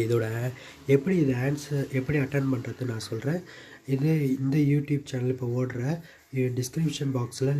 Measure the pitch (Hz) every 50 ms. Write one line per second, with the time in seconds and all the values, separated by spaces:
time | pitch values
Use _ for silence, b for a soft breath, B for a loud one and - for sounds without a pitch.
0 | 113 110 120 117 110 110 113 117 120 127 123 B B B B B B - 139 139
1 | - 190 190 180 151 135 127 123 127 139 147 143 - - 147 139 135 - - 131
2 | 131 - 147 151 135 131 - 139 135 135 135 120 117 113 110 - 127 117 113 110
3 | 107 - 117 110 - 135 165 180 175 B B B B B B B B - 139 131
4 | 139 156 160 156 147 135 131 135 131 135 139 156 147 139 143 147 143 - 147 135
5 | - - - 127 123 127 127 127 131 120 120 123 127 123 117 117 120 135 165 165
6 | B B B B B B - 131 127 127 123 127 123 - - 160 165 151 135 -
7 | 151 139 131 127 120 120 - - 131 135 143 143